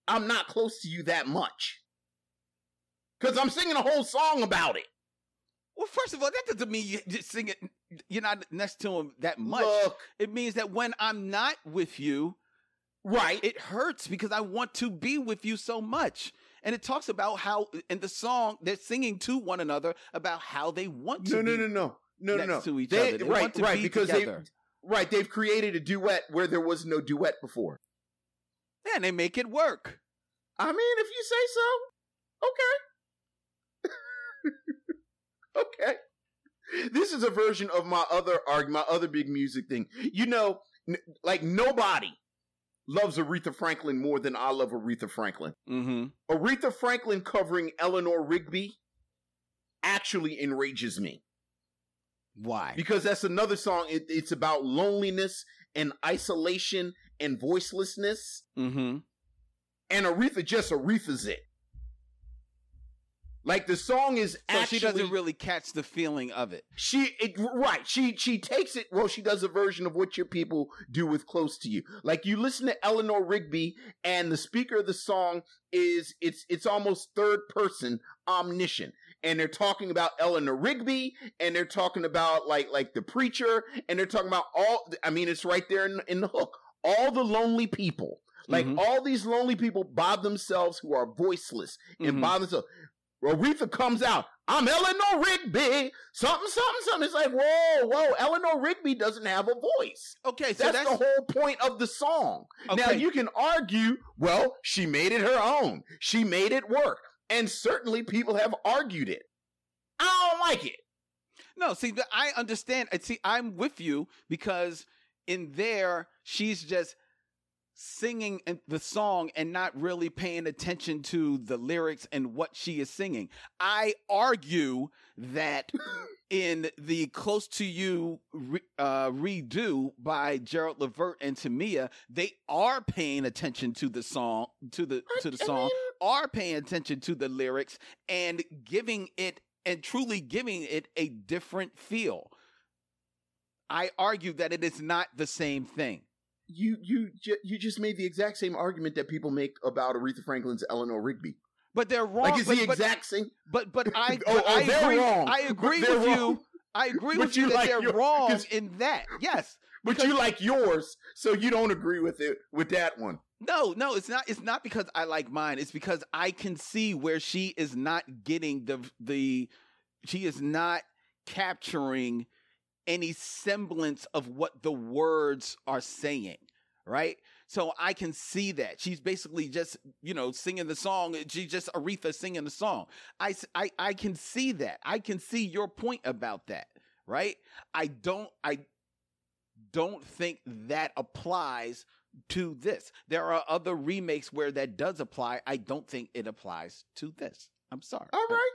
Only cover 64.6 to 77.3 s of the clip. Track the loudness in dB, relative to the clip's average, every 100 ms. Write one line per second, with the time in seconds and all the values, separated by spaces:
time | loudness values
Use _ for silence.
64.6 | 2 2 2 2 0 -2 -2 -6 -4 -4
65.6 | -4 -8 -6 -4 -2 -2 -4 -4 -4 -6
66.6 | -14 -6 0 2 2 0 -4 -2 -2 2
67.6 | 2 2 0 2 2 2 0 0 2 2
68.6 | 2 -2 -2 2 2 2 0 2 2 4
69.6 | 2 2 -2 2 0 0 -2 -2 0 0
70.6 | -2 -6 -6 -2 2 0 0 0 0 -2
71.6 | -4 -4 -4 -6 0 0 2 2 0 0
72.6 | 0 2 2 4 4 2 2 0 0 -2
73.6 | -2 -4 -16 -6 0 0 2 0 0 -2
74.6 | 2 2 2 0 2 4 4 2 -6 _
75.6 | _ 4 6 4 0 -2 -2 -2 -4 -2
76.6 | 2 2 2 0 -2 2 4